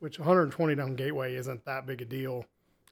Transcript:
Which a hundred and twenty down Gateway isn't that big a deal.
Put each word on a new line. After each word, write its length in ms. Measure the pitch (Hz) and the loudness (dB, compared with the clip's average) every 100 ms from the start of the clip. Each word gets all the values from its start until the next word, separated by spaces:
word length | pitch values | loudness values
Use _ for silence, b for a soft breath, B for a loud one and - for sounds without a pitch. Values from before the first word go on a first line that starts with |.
Which 180 | 156 - | -12 -2
a 40 | |
hundred 180 | 151 185 | 4 6
and 80 | 151 | 6
twenty 220 | - 160 | 4 2
down 220 | 143 135 127 | 2 0 -2
Gateway 380 | 135 147 131 | -2 -2 -2
isn't 300 | 127 127 123 | -4 -6 -6
that 220 | 143 131 131 | -6 -6 -6
big 160 | 127 | -8
a 20 | |
deal. 400 | 120 131 131 123 113 _ _ _ _ | -6 -6 -4 -6 -8 _ _ _ _